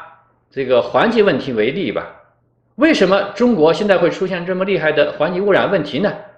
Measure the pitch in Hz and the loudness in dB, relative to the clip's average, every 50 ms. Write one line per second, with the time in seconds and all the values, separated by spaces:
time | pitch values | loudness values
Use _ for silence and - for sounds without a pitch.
0 | - - - _ _ _ _ _ _ _ - 135 135 123 131 117 - - - 127 | -16 -20 -20 _ _ _ _ _ _ _ -8 -6 -2 2 2 2 2 2 2 2
1 | 175 233 226 226 196 175 151 120 - 139 120 107 104 123 151 196 170 110 87 82 | 2 2 2 2 2 2 2 0 -2 -4 -2 0 0 0 0 -2 -4 -4 -4 -6
2 | - - - - - _ _ _ _ _ _ _ _ _ _ - 285 330 294 - | -8 -10 -14 -20 -20 _ _ _ _ _ _ _ _ _ _ 2 2 2 4 4
3 | 196 180 196 196 - - - - 240 240 226 160 147 165 170 165 208 208 190 170 | 2 2 2 0 -2 -4 -4 0 0 0 2 4 4 2 2 2 0 0 2 2
4 | 175 156 - - 196 185 190 175 175 180 185 185 190 202 190 170 160 156 147 147 | 2 0 0 -2 -4 -4 -4 -6 -6 -4 -4 -4 -2 -2 -2 0 0 0 2 0
5 | - - - - 147 175 180 185 202 202 180 135 117 135 196 175 - - - 135 | 0 0 0 -2 -2 -2 -2 -2 0 2 2 2 2 0 0 -2 -4 -4 -4 -2
6 | - 147 151 - - - - | -2 -2 -4 -6 -14 -20 -20